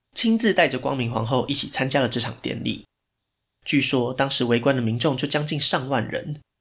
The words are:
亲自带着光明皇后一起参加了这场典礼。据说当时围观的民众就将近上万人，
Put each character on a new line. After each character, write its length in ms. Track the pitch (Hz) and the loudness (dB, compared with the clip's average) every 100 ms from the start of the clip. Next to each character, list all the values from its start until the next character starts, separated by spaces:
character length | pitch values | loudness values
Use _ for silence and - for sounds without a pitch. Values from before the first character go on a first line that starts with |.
| _ - | _ -2
亲 200 | 226 226 | 2 4
自 160 | 226 | 4
带 140 | 185 156 | 4 4
着 140 | 127 | 2
光 180 | 135 139 | -2 -2
明 100 | 117 | -2
皇 160 | 117 | -2
后 220 | 113 131 - | 0 0 0
一 80 | |
起 140 | 131 - | -2 -4
参 200 | - 131 | -4 0
加 120 | 143 | 0
了 80 | 123 | 0
这 100 | 123 | 0
场 180 | 113 117 | -4 -6
典 180 | 120 113 | -8 -6
礼。 200 | 113 113 - _ _ _ _ _ _ _ | -6 -6 -10 _ _ _ _ _ _ _
据 160 | - 143 | -2 0
说 320 | - 135 120 | 2 2 0
当 160 | 127 139 | 0 0
时 140 | - | 2
围 160 | 123 120 | 2 2
观 160 | 135 | 2
的 80 | 131 | 0
民 160 | 113 117 | 0 0
众 180 | 160 131 | 0 0
就 120 | 143 | -2
将 180 | 151 151 | -2 -2
近 140 | 151 | 0
上 280 | - 170 131 | 0 0 0
万 160 | 131 | -2
人， 380 | - - - 147 - _ | -2 -6 -6 -10 -12 _